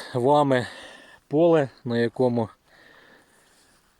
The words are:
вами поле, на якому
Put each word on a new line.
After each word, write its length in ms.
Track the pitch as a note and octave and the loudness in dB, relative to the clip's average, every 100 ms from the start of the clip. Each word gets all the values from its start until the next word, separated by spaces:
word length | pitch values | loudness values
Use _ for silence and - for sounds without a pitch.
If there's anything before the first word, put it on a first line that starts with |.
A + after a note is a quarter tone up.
| - | -8
вами 540 | B2+ B2 D3 C#3+ B2+ G#2+ - - - - - - | -2 2 2 2 0 -2 -12 -20 -20 -20 -20 -6
поле, 420 | C#3+ E3+ D#3+ C3+ - | 2 4 4 0 -6
на 160 | A#2+ A#2 | -6 -2
якому 500 | A#2 - B2+ A#2+ A2 - _ _ - - - _ _ _ _ _ _ _ _ | -2 0 0 0 -4 -10 _ _ -20 -20 -20 _ _ _ _ _ _ _ _